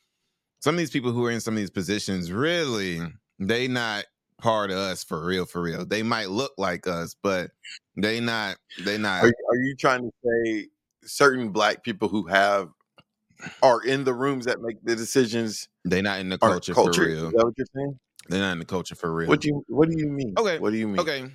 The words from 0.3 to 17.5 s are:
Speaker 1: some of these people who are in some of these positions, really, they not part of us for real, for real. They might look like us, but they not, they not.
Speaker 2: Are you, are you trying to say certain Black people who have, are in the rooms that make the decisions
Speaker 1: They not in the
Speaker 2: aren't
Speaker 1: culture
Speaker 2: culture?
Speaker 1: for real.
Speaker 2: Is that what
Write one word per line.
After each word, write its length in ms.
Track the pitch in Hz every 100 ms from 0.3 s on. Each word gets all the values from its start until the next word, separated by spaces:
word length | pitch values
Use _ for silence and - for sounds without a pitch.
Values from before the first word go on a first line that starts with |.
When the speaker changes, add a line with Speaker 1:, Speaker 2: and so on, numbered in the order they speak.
| _ _ _
Speaker 1:
some 160 | 143 170
of 40 |
these 120 | 156
people 200 | 143 123
who 140 | 120 120
are 60 |
in 100 | 117
some 140 | 113 110
of 20 |
these 140 | 98
positions, 600 | - 87 104 - 95 85
really, 680 | 95 151 175 147 110 95 85 85 - _ -
they 280 | 95 117 127
not 380 | 123 117 104 - _ _ _
part 320 | 113 110 101
of 80 | 92
us 260 | 98 87
for 220 | - 80 85
real, 200 | 92 87
for 160 | 87
real. 200 | 85 82
They 200 | 98 104
might 260 | 113 117 98
look 240 | 101 139 -
like 260 | 95 87 92
us, 280 | 85 82 -
but 260 | 101 92 82 - - - _ -
they 220 | 104 113
not, 360 | 117 113 101 92 _ - 92
they 120 | 104
not. 240 | 107 92
Speaker 2:
Are 40 | 117
you, 60 | - -
are 80 | 123
you 180 | 131 131
trying 280 | 147 127
to 80 | 120 -
say 440 | 123 117 113 110 98 _ _ _ -
certain 440 | - 143 127 117
Black 340 | 101 104 -
people 240 | - 98 101
who 200 | 104 85
have, 420 | 98 101 101 87 - _ _ _ _ _ _ - -
are 200 | 135 117 113
in 180 | 135 131
the 80 |
rooms 320 | 120 135 135 120
that 140 | 101
make 160 | 113 104
the 120 | 113 113
decisions 720 | 113 135 120 117 113 101 - _ 90
Speaker 1:
They 160 | 90
not 180 | 101 95
in 80 | 92
the 80 | 92
Speaker 2:
aren't 120 | 113 90
Speaker 1:
culture 180 | -
Speaker 2:
culture? 200 | 87 95 87
Speaker 1:
for 40 | 82
real. 180 | 80 82
Speaker 2:
Is 40 |
that 120 | 113
what 80 | 117